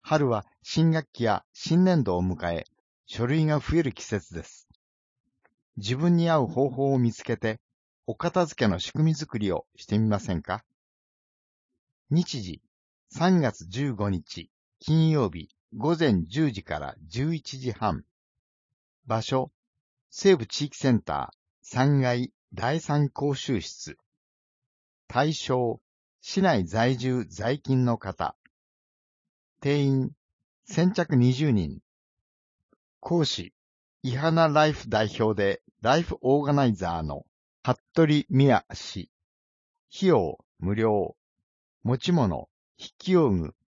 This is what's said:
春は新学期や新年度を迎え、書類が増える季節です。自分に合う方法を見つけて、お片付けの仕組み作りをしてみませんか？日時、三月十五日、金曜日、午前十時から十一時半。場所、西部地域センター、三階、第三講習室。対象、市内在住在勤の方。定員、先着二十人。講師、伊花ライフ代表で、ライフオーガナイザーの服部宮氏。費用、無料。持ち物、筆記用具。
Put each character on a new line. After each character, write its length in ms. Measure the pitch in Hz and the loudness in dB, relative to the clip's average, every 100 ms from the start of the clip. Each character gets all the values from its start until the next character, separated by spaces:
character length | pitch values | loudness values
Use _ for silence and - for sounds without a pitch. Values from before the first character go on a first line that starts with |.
春 280 | - 156 139 | 0 0 2
は 180 | 113 - _ | 0 -4 _
新 300 | - - 165 | -6 0 2
学 180 | 160 151 | 2 -4
期 140 | - | -4
や 200 | 113 101 _ | 0 0 _
新 300 | - - 165 | -16 0 4
年 220 | 185 175 | 4 4
度 120 | 110 90 | 2 0
を 60 | |
迎 300 | 92 90 87 | -2 -2 -4
え、 140 | 85 - _ _ _ _ | -6 -8 _ _ _ _
書 200 | 104 120 | -6 -2
類 180 | 151 | 0
が 140 | 156 151 | 0 0
増 200 | - 156 | 0 0
え 40 | |
る 100 | 147 | 0
季 120 | - | -4
節 300 | - 104 - | -6 -6 -6
で 100 | 87 | -14
す。 240 | - - _ _ _ _ _ _ _ _ _ _ _ - | -14 -20 _ _ _ _ _ _ _ _ _ _ _ -12
自 180 | 101 127 | -6 0
分 180 | 170 170 | 2 2
に 140 | 170 | 4
合 120 | 160 | 2
う 40 | 123 | 0
方 240 | - 139 | 0 -2
法 220 | 127 139 | 0 0
を 80 | 135 | 2
見 120 | 120 | 2
つ 120 | 107 | -2
け 120 | - 123 | -6 -4
て、 220 | 113 110 _ _ _ _ - | -2 -6 _ _ _ _ -12
お 80 | |
片 320 | 110 165 185 170 | -6 -2 0 -2
付 200 | - 117 | 0 0
け 20 | |
の 100 | 87 | 0
仕 140 | - | -4
組 140 | - 156 | 0 0
み 80 | 147 | 0
作 240 | 151 - | -4 -4
り 100 | 101 | -2
を 160 | 85 - | -2 -6
し 100 | _ | _
て 140 | - 104 | -4 0
み 100 | 110 | 0
ま 120 | 104 | 0
せ 140 | 95 | -2
ん 80 | 87 | -6
か？ 220 | - 98 _ _ _ _ _ _ _ _ _ _ _ _ _ _ _ | -4 -8 _ _ _ _ _ _ _ _ _ _ _ _ _ _ _
日 320 | 151 175 139 | 0 0 -6
時、 220 | 92 80 _ _ _ _ _ | -10 -14 _ _ _ _ _
三 300 | - 170 185 | -2 2 4
月 260 | 135 - 82 | 2 -4 -10
十 280 | 95 143 | -6 -6
五 160 | 107 104 | -2 -2
日、 380 | 95 - - 82 _ _ _ | -4 -6 -16 -18 _ _ _
金 320 | - 156 160 | 0 2 4
曜 180 | 156 110 | 2 0
日、 200 | 80 - _ _ - | -4 -14 _ _ -6
午 200 | 127 165 | -2 2
前 260 | 160 98 | 2 2
十 260 | 80 113 156 | 0 0 -2
時 120 | 101 | -2
か 160 | - 76 | -8 -8
ら 180 | 71 - 80 | -8 -14 -12
十 260 | 110 147 | -4 -4
一 240 | 165 - 131 | -4 -8 -10
時 140 | 127 | -8
半。 340 | 107 110 87 - _ _ _ _ _ _ _ _ _ | -4 -2 -4 -8 _ _ _ _ _ _ _ _ _
場 160 | - 113 | -6 -4
所、 320 | 107 135 131 _ _ _ _ _ _ | -2 -2 -4 _ _ _ _ _ _
西 260 | - 196 | 0 4
部 120 | 175 110 | 4 2
地 180 | - | -6
域 140 | 147 - | -8 -2
セ 140 | 139 | 2
ン 100 | 113 | 2
タ 280 | - 71 65 | 2 -6 -6
ー、 20 | _ _ _ | _ _ _
三 400 | - 120 135 143 | -8 0 2 4
階、 320 | 127 123 123 _ _ | 2 -2 -4 _ _
第 260 | - 120 156 | -6 -4 -4
三 300 | - 147 143 | -2 0 0
講 240 | - 143 | -2 -4
習 260 | 139 - 120 | -4 -4 -4
室。 380 | - - - - _ _ _ _ _ _ _ _ _ _ _ | -4 -14 -16 -18 _ _ _ _ _ _ _ _ _ _ _
対 260 | 120 151 | -2 0
象、 480 | 156 - 127 123 - _ _ _ _ | -2 -2 -2 -2 -6 _ _ _ _
市 180 | - - | -8 0
内 240 | 190 135 | 2 2
在 320 | 87 107 120 131 | 0 0 0 0
住 300 | 127 127 87 | -2 -2 -4
在 320 | 85 107 143 | -6 -4 -4
勤 240 | - 131 | 0 0
の 140 | 123 117 | 2 -2
方。 360 | 95 - 82 - _ _ _ _ _ _ _ _ _ _ _ _ | -6 -6 -6 -8 _ _ _ _ _ _ _ _ _ _ _ _
定 220 | 139 143 | -2 0
員、 300 | 139 135 127 - _ _ _ _ | 2 0 -2 -8 _ _ _ _
先 300 | _ - 180 | _ 0 0
着 220 | 202 170 135 | 0 0 4
二 180 | 123 | 4
十 160 | 127 151 | 4 2
人。 300 | 110 80 - _ _ _ _ _ _ _ _ _ _ _ _ | 0 -2 -8 _ _ _ _ _ _ _ _ _ _ _ _
講 260 | - 170 151 | -4 0 0
師、 260 | - 87 _ _ _ _ _ | -2 -10 _ _ _ _ _
伊 140 | 127 123 | -6 -2
花 320 | 160 165 165 | 0 4 4
ラ 200 | 147 151 | 4 2
イ 40 | |
フ 160 | 147 - | 0 -2
代 220 | 107 107 | 0 0
表 240 | - 110 104 | 0 0 2
で、 240 | 98 - _ _ | 0 -2 _ _
ラ 160 | 113 147 | 0 0
イ 40 | |
フ 140 | 170 165 | 0 -4
オ 200 | 131 143 | 0 2
ー 40 | 143 | 2
ガ 80 | |
ナ 100 | 143 | 2
イ 80 | 131 | 2
ザ 200 | 98 87 | 0 -4
ー 100 | 85 | -4
の 240 | 80 71 - _ _ _ | -6 -8 -12 _ _ _
服 440 | - 127 _ - 160 | -4 -4 _ 2 4
部 180 | 151 - | 4 2
宮 340 | 131 139 110 - | 4 4 4 0
氏。 380 | - - 101 82 _ _ _ _ _ _ _ _ | -16 -14 -14 -14 _ _ _ _ _ _ _ _
費 140 | - 190 | 0 4
用、 300 | 147 82 - _ _ | 4 2 -6 _ _
無 140 | 87 | -4
料。 400 | 104 113 104 85 - _ _ _ _ _ _ | 0 2 2 -2 -8 _ _ _ _ _ _
持 160 | - 127 | -4 -2
ち 140 | - | 2
物、 360 | 175 110 69 - _ _ _ | 2 2 -2 -8 _ _ _
筆 140 | - _ | -20 _
記 160 | - | 2
用 200 | 180 147 | 4 4
具。 220 | 95 78 - | 2 -2 -10